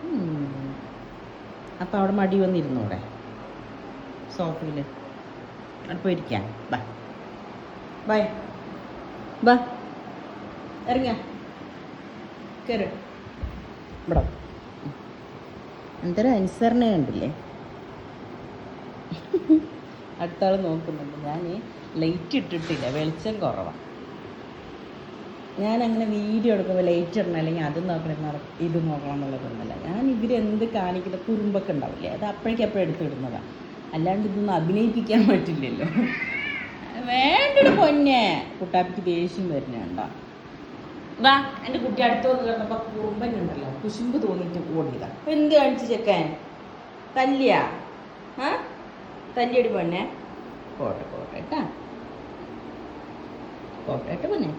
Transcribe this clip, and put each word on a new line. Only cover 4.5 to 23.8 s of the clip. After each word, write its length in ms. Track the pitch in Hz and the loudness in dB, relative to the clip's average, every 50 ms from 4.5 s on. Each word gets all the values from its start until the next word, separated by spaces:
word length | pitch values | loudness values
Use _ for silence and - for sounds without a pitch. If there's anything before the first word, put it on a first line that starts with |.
| 156 160 - 156 147 147 143 - - - - - - - - - - - - - - - - - - - | -2 -4 -4 -4 -2 -4 -4 -6 -8 -12 -14 -14 -14 -14 -14 -14 -14 -14 -14 -14 -14 -14 -14 -14 -14 -14
അവിടെ 160 | - - 165 180 - | -10 -8 -8 -2 0
പോയിരിക്കാം. 400 | 190 175 156 - - 120 104 98 113 - - - - | 0 0 0 -2 -2 -2 -2 -2 -4 -8 -10 -6 -4
ബാ, 80 | 135 110 - - - - - - - - - - - - - - - - - - - - - - - - - 208 | -4 -4 -4 -6 -10 -12 -12 -12 -12 -12 -12 -12 -12 -12 -14 -14 -14 -14 -14 -14 -14 -14 -14 -14 -14 -10 0 2
ബാ, 60 | 214 214 208 - - - - - - - - - - - - - - - - - - - - - - - - 233 | 4 4 4 2 0 -6 -8 -10 -10 -12 -12 -10 -12 -12 -12 -12 -12 -12 -12 -12 -12 -12 -12 -12 -6 4 8 8
ബാ, 80 | 247 247 247 - - - - - - - - - - - - - - - - - - - - - - - - 233 | 8 8 6 0 -6 -8 -10 -12 -12 -12 -12 -12 -14 -12 -12 -12 -12 -12 -12 -12 -12 -12 -12 -12 -12 -8 -2 2
ഇറങ്ങിയ 240 | 247 254 262 240 226 - - - - - - - - - - - - - - - - - - - - - - - - - - - - - - - | 2 2 4 2 0 -2 -4 -10 -10 -12 -12 -12 -14 -14 -14 -14 -14 -14 -14 -14 -14 -14 -14 -14 -14 -12 -12 -12 -14 -14 -14 -14 -14 -12 -4 -2
കേറ്. 200 | 233 214 - - - - - - - - - - - - - - - - - - - - - - - - - | 0 0 0 -2 -4 -8 -12 -12 -14 -14 -14 -14 -8 -6 -6 -6 -6 -8 -12 -12 -14 -14 -14 -14 -14 -10 -4
ഇവിടെ 180 | 175 170 156 - - - - - - - - - - - - - 147 143 - - - - - - - - - - - - - - - - - - - - - - | 2 2 2 2 2 -4 -6 -12 -14 -14 -14 -14 -14 -14 -10 -10 -10 -10 -10 -14 -14 -14 -14 -14 -14 -14 -14 -14 -14 -14 -14 -14 -14 -16 -14 -16 -14 -14 -6 -4
എന്തൊരു 240 | 175 175 185 220 262 254 208 | -2 2 4 6 6 6 6
അനുസരണ 480 | 190 180 - - 233 233 233 247 240 226 208 | 4 0 2 4 4 6 6 6 6 6 6
കണ്ടില്ലേ? 360 | 170 135 113 - 98 82 123 156 - - - - - - - - - - - - - - - - - - - - - - - - - - - - - - - - - - - - - - - - 359 - - 311 320 - - - - - - - - - - - - | 4 4 2 0 -2 -2 -2 -4 -6 -10 -14 -14 -14 -14 -14 -14 -14 -14 -14 -14 -14 -14 -14 -14 -14 -14 -14 -12 -12 -12 -14 -14 -14 -12 -12 -12 -12 -12 -12 -14 -14 -10 -10 -10 -10 -6 0 0 0 6 8 6 6 6 0 -10 -12 -14 -14 -14 -14 -14 -14 -6 -6
അടുത്ത 220 | 175 175 175 - 196 190 | -4 -4 0 2 4 4
ആള് 100 | 190 190 190 170 | 4 4 4 2
നോക്കുന്നുണ്ട്. 500 | 160 165 160 165 156 151 143 143 143 151 151 147 | 0 0 -2 -4 -6 -6 -6 -8 -8 -8 -6 -6
ഞാൻ 160 | 151 165 180 170 175 214 233 - - - - - - 160 160 | -4 -4 -4 -4 -4 -6 -8 -10 -14 -14 -14 -8 -2 0 2
ലൈറ്റ് 340 | 160 175 180 - - - 262 | 2 2 0 -2 0 -2 -2
ഇട്ടിട്ടില്ല, 460 | 185 - 180 165 160 - 165 135 127 123 131 151 | 0 0 -4 -6 -2 -2 -2 -2 -2 -2 0 0
വെളിച്ചം 360 | 156 160 160 - - 220 220 208 180 | 0 0 -2 -2 -4 -4 -2 0 0
കുറവാ. 300 | 135 107 98 92 82 78 - | 0 0 -2 -4 -6 -6 -10